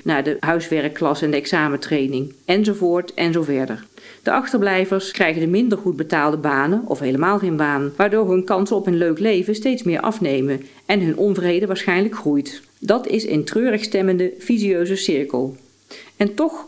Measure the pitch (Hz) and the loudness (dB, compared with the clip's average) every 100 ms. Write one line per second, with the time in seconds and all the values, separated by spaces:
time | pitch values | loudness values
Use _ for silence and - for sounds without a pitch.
0 | - 151 139 147 156 165 160 160 147 156 | -2 0 0 -2 0 0 0 -2 -2 -2
1 | 160 147 156 147 147 175 151 139 - 151 | -2 0 0 -2 0 0 0 -2 -2 0
2 | 135 135 139 - - 185 214 202 180 175 | 0 -2 -6 -8 0 2 2 2 2 2
3 | 175 - 170 165 156 139 131 110 - - | -2 -2 0 0 0 0 -2 -6 -12 -20
4 | - - - - 262 247 202 185 190 190 | -20 -10 0 0 2 0 2 2 0 -2
5 | 190 - 180 160 160 185 247 202 185 151 | -2 -2 0 2 2 2 2 0 -2 -2
6 | 156 165 147 156 151 139 143 202 226 143 | 0 0 2 0 0 2 2 0 -2 -2
7 | 131 135 170 202 196 156 151 143 143 139 | 0 0 2 2 0 0 0 0 -2 0
8 | 202 214 202 185 185 190 202 208 196 170 | 2 2 2 2 2 0 2 0 0 2
9 | 170 160 208 196 185 214 269 247 185 165 | 2 2 2 2 0 -2 0 0 0 -2
10 | - 220 165 135 135 135 - - - 202 | -2 -2 0 0 0 -2 -8 -10 -2 0
11 | 175 - 208 190 180 175 202 185 - 180 | 0 2 0 2 0 0 0 -2 0 2
12 | 208 214 - 143 139 - - - - 226 | 0 -2 0 0 0 -8 -20 -6 0 0
13 | - 226 - 151 151 220 254 214 214 196 | 0 -2 0 -2 0 0 2 0 0 0
14 | 190 185 180 - - 233 202 180 175 190 | 2 2 0 -2 0 0 2 2 0 -2
15 | - 151 139 123 135 - - _ - - | 0 0 0 -2 -4 -6 -18 _ -20 -20
16 | - - 202 208 320 330 | -10 -2 -2 0 -2 -2